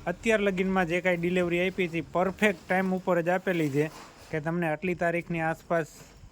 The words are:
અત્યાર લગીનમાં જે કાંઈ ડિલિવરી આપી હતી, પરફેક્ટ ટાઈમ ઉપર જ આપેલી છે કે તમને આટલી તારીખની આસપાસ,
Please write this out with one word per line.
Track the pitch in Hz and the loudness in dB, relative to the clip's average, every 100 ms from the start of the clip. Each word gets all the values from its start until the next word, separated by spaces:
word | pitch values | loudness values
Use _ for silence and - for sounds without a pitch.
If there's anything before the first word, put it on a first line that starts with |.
| 170 | -8
અત્યાર | 180 226 214 | -4 0 2
લગીનમાં | 202 185 190 190 165 | 2 0 0 2 2
જે | 175 | 2
કાંઈ | 180 175 | 2 2
ડિલિવરી | 175 185 175 175 185 | 2 2 2 2 0
આપી | 185 175 | 0 -2
હતી, | 165 | -2
પરફેક્ટ | - 170 190 185 208 185 - | -2 0 0 2 0 0 0
ટાઈમ | 185 190 185 | 0 2 0
ઉપર | 185 175 | 2 2
જ | 170 | 2
આપેલી | 185 190 170 151 | 0 0 0 2
છે | 143 156 - - - - | 2 0 -4 -20 -20 -8
કે | 156 | -6
તમને | 156 175 165 | -2 -2 -2
આટલી | 151 185 165 | -2 -4 0
તારીખની | 170 170 165 165 | 0 0 -2 -2
આસપાસ, | 160 160 - 170 147 - - - - | -2 -2 -2 -2 -2 -10 -20 -20 -20